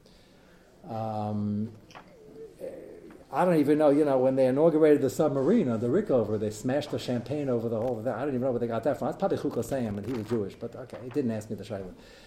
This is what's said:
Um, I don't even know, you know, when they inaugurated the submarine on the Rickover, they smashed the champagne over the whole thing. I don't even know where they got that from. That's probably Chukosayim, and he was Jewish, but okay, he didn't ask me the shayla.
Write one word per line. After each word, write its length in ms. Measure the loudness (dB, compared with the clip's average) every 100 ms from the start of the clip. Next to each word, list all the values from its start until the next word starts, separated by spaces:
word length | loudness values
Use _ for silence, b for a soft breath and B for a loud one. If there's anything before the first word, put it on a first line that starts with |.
| _ b b b b b b b -12
Um, 840 | -8 -6 -4 -4 -2 -2 -2 -4 -10 -20 -20 -20 -20 -20 -20 -20 -14 -12 -12 -18 -20 -20 -20 -8
I 120 | 0
don't 120 | 2 4
even 200 | 4 6
know, 140 | 6
you 140 | 6
know, 140 | 4 4
when 180 | 4 4
they 100 | 4
inaugurated 560 | 6 4 6 6 6
the 80 | 4
submarine 580 | 2 0 2 2 4 2
on 120 | 0
the 80 | 2
Rickover, 500 | 0 2 2 2 0
they 120 | -2
smashed 420 | -4 -2 -2 -2
the 60 | -6
champagne 480 | -4 -4 -4 -4 -2
over 200 | -2 -2
the 120 | -2
whole 160 | -2 -4
thing. 160 | -4
I 80 | -4
don't 80 | -4
even 140 | -2
know 100 | -2
where 80 | -2
they 80 | -2
got 160 | -2
that 160 | -2 -2
from. 80 | -4
That's 100 | -2
probably 200 | -2 -2
Chukosayim, 600 | -2 -4 -4 -2 -4 -4
and 80 | -6
he 60 |
was 160 | -6 -4
Jewish, 260 | -4 -4
but 220 | -8 -14 -14
okay, 220 | -16 -14
he 60 | -8
didn't 240 | -4 -2
ask 180 | -4 -6
me 60 | -10
the 80 |
shayla. 280 | -8 -10 -10 -14 B B